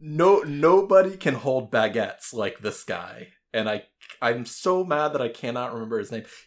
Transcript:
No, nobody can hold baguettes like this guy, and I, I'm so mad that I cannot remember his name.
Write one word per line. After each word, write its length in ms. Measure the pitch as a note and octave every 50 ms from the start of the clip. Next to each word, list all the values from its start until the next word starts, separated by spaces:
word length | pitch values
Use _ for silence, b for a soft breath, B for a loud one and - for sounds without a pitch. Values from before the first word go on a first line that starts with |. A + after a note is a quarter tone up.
No, 380 | D#3 D#3 D3+ D#3 E3+ F#3+ G3+ -
nobody 760 | D3+ D#3 C#3+ C#3+ D3+ E3 F3+ G3 G3 G3 G3 F#3+ F#3 F#3+ F#3+
can 200 | - - D#3 C3+
hold 360 | A#2+ - C3+ C3 C3 A#2 A2
baguettes 600 | - A2+ A2 G#2+ G2 A2+ G#2 F#2+ - - - - -
like 260 | A2+ G#2 G2 - -
this 240 | - G#2+ F#2+ - -
guy, 460 | - F#2 F2 F2 F2+ - - - - _ _ _ _ -
and 160 | A2+ G#2+ G#2+
I, 160 | G#2+ G#2 - _ _ _ - - - -
I'm 240 | B2+ A#2 A#2 B2 A#2+
so 380 | - - - - F#3 F#3 F#3 F#3
mad 300 | F3+ D3+ D3 D3+ D3+ C#3
that 80 | C#3
I 80 | B2 A#2
cannot 440 | A2+ - - B2 A#2+ B2+ B2 B2 A#2
remember 260 | A2+ A2+ A2 A#2 A2
his 120 | G2+ -
name. 140 | A#2+ A2+ A2 B B B B